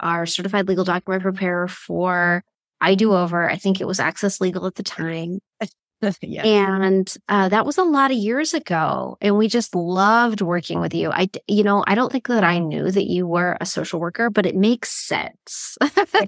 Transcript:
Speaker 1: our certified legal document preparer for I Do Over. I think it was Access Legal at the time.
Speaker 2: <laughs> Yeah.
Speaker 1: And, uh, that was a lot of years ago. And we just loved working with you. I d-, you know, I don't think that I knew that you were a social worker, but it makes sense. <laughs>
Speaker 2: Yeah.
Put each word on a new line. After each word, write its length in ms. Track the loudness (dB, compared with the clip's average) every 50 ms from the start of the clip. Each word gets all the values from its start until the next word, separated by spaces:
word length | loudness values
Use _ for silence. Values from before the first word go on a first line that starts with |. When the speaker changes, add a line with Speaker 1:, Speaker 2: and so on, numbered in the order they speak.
Speaker 1:
our 240 | -4 -4 -2 -2 -2
certified 420 | -4 -4 -6 -4 -2 0 0 0 0
legal 160 | 0 0 0
document 400 | 0 0 -2 -2 -2 -4 -2 -2
preparer 460 | -2 -2 -2 -2 -2 -2 -2 -2 -4
for 720 | -6 -10 -10 -6 -4 -2 -2 0 0 2 2 2 0 0 -2 _ _ _ _ _ _ _
I 140 | 0 2 2
Do 180 | 4 4 4 4
Over. 360 | 2 2 0 0 0 0 0
I 60 | -2
think 240 | -2 -2 -2 -2 0
it 80 | -2 -4
was 140 | -2 -2
Access 400 | -2 -4 -4 -2 -2 -4 -2 -2
Legal 240 | -2 -2 -2 -4 -6 -6
at 80 | -8
the 80 | -8 -10
time. 560 | -10 -8 -8 -6 -6 -6 -6 -6 -8 -8 -10 -10 _ _ _
Speaker 2:
<laughs> 80 | -10 -10 -10 _ _ _ _ _ -4 -4 -4 -4
Yeah. 220 | -8 -10 -6 -2 2
Speaker 1:
And, 720 | 4 4 4 4 4 2 2 2 4 4 2 2 0 -6 -10 -4 0
uh, 180 | 2 2 4 4
that 140 | 2 2 2
was 140 | 0 0 0
a 60 | 2
lot 260 | 2 4 2 2 2
of 80 | 2 0
years 380 | 0 0 0 0 -2 -2 -2
ago. 640 | -4 -2 -2 0 0 0 0 0 -2 -4 -6 -8 -2
And 160 | 0 2 4 4
we 100 | 4 4
just 280 | 2 0 -2 -2 -2
loved 640 | -4 -2 0 0 2 4 4 6 4 4 2 2 0
working 400 | 0 0 0 -2 -2 -4 -4 -4
with 140 | -2 -2 -2
you. 160 | -2 -2 -2 0
I 120 | 0 0
d-, 160 | 0 -2 -6 -4 0
you 160 | 2 2 4
know, 200 | 4 4 2 2
I 80 | 2 2
don't 180 | 2 2 0
think 160 | -2 -4 -2 0
that 160 | 0 2 2
I 140 | 2 2 2
knew 320 | 0 -2 -4 -4 -2 -2
that 160 | 0 0 0
you 220 | 0 -2 -2 -2 0
were 280 | 0 0 0 -2 -2 -4
a 60 | -6 -6
social 320 | -6 -6 -6 -6 -6 -6
worker, 320 | -6 -6 -4 -2 -2 0
but 160 | 2 2 2 2
it 80 | 2
makes 340 | 2 2 2 2 0 -2 -4
sense. 880 | -6 -6 -4 -4 -4 -4 -4 -8 -12 _ _ -14 -12 -10 -10 -12 -4 -2
<laughs> 60 | -2
Speaker 2:
Yeah. 400 | 0 2 0 0 2 2 0 0